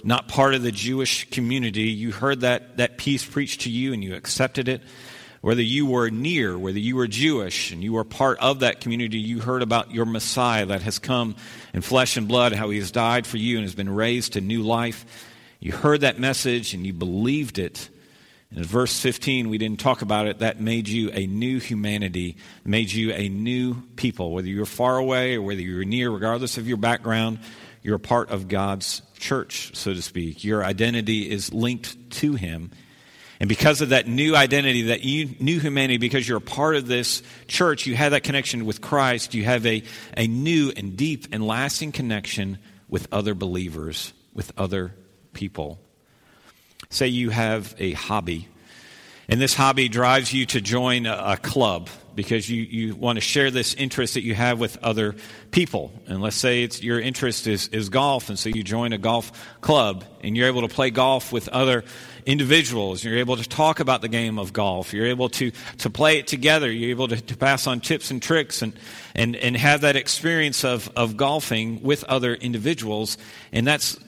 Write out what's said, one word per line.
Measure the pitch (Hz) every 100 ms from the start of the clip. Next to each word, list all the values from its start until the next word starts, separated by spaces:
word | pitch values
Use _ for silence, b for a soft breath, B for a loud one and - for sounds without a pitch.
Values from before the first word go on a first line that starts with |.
not | 101 123 -
part | - 135
of | 135
the | 120
Jewish | 101 107 131 127 - -
community, | - 120 131 117 104
you | 110 107 117
heard | 101 135 135
that, | 123 123 - -
that | 120 -
peace | - 135 -
preached | - 139 -
to | 127
you | 117 131
and | 120
you | 95
accepted | 92 - - 131 - 127
it. | 131 B B B B B B
Whether | - 120
you | 117 135 143
were | 123 113
near, | 110 143 170 110 90
whether | 95 98
you | 110 127
were | 120
Jewish | 104 151 143 95 - -
and | 85
you | 98
were | 113
part | 107 - 135 123
of | 127 139
that | 123 -
community, | 123 117 117 110
you | 107 117
heard | 113 127
about | 120 117 -
your | 117 113
Messiah | 113 - - 123 113 95
that | 98
has | 95 -
come | - 127 113 101 B B B
in | -
flesh | 92 131 127 -
and | 107
blood, | 123 123
how | 101 107
he | 104
has | 95
died | 120 117 120 110
for | 113
you | 113 117
and | 101
has | 87
been | 98
raised | 98 113 123 113
to | 107
new | 95 113
life. | 107 117 117 110 - B B B B B
You | -
heard | - 147 147
that | 139 110
message | 131 131 135 120 107 95
and | 92
you |
believed | 87 90 92 117 147 135 101
it. | 90 - - b b b b b b
And | -
in | 85
verse | 110 127 -
fifteen, | 131 117 - 131 117
we | 107
didn't | 110 104
talk | 131 127
about | 107 104 107
it, | 101
that | 113 -
made | 110 113 104
you | 113 107
a | - 95
new | 101 120 131
humanity, | - 110 104 104 98 90 90 82 B B
made | - 107 110
you | 104 110
a | 104 101
new | 98 113 127 127 123 - -
people. | 127 113 90
Whether | 87 92
you're | 98 104
far | - 123 127
away | 131 127 127 120
or |
whether | 98 101
you're | 90 90
near, | 95 120 123
regardless | 107 110 117 127 -
of | 117
your | 117
background, | 113 120 117 113 113 110 B B B B
you're | - 104
a |
part | - 120 110
of | 101 95
God's | 101 98 98 - - - -
church, | - 135 - - - -
so | -
to | 92
speak. | - 90 82 76
Your | 101 107
identity | 95 98 113 120 107 110 101
is | 101 98
linked | - 120 120 - - - -
to | 151 139
him. | 90 82 87 B B B B B B B
And | 101
because | 104 151 143
of | 147
that | 131 117
new | 120 151 156
identity, | 135 143 139 123
that | 113 117
u-, | 131 147 147 -
new | 131 170
humanity, | 151 139 135 123
because | 120 135 120
you're | 113
a |
part | - - 151 151
of | 123
this | 123 117 - B B B
church, | - 180 147 -
you | 120
have | 147
that | 143
connection | - 139 127 123 110
with | 104
Christ. | - 147 131 120 -
You | 120
have | 107 123 113
a, | 110 107 B B -
a | 113
new | 117 151 165 143 -
and | 98 95
deep | 151 139 -
and | 107 107
lasting | 113 139 - 156
connection | 143 127 107 104 - 98 95 B B B
with | 95 -
other | 104 104
believers, | 98 95 90 92 80 78 76 - - _
with | - - -
other | 98 98 90 95 - _ _
people. | - 101 - 73 82 _ _ B B B B B B B B -
Say | - 131
you | 123 120
have | 110 113 110 101 -
a | 98
hobby, | 78 - 107 90 82 85 - B B B B B B B
and | 113
this | 131
hobby | - 135 131 127
drives | 110 123 135 120
you | 127 123
to | 127
join | 98 123 127 123 113
a, | 98 98
a | 98
club | - 139 117 87 87 - - -
because | 101 117 107
you, | 117
you | 110 113 110 101
want | 120 117
to |
share | - 147 135
this | 127 113 -
interest | 135 - 120 131
that |
you | 120
have | 107 120 117
with | 113 -
other | 117 110 107 104 B B B
people. | - 175 110 69 - -
And | 95
let's | 107 -
say | 131 123
it's, | 120 -
your | 117 120
interest | 120 123 127 113 -
is, | 104 -
is | 110 101
golf, | 127 143 135 -
and | 101
so | 110
you | 110
join | 98 110 117
a | 110
golf | 113 117 110 B B B
club, | - 151 113 92 - -
and | - 113
you're | 123
able | 127
to | 117
play | - 131
golf | 120 131 131 -
with | 123 -
other | 127 131 123 - B B B -
individuals. | 143 131 160 135 123 98 92
You're | 113 113
able | 123 123
to | 110
talk | - 156 156
about | 139 123
the | 113
game | 117 117 107
of | 95
golf. | 98 101 90 90
You're | 104 117
able | 123 127
to, | - 127 B B B
to | 127
play | - 151 156
it | 135
together. | 127 139 156 139
You're | 113 117
able | 123 127
to, | 113
to | - 120
pass | 135 135 -
on | 123
tips | - 160 -
and | 131
tricks | - 165 147 -
and, | 113 107 B B B -
and, | 117 117
and | 123 120
have | 139 147
that | 147 139
experience | 123 - 160 165 151 131 135
of, | 123 - -
of | 120 107
golfing | 139 151 - 113 113 117
with | 135 143 -
other | 131 123
individuals. | 117 123 117 113 165 110 107 110 - B B B
And | - 120
that's | 147 - -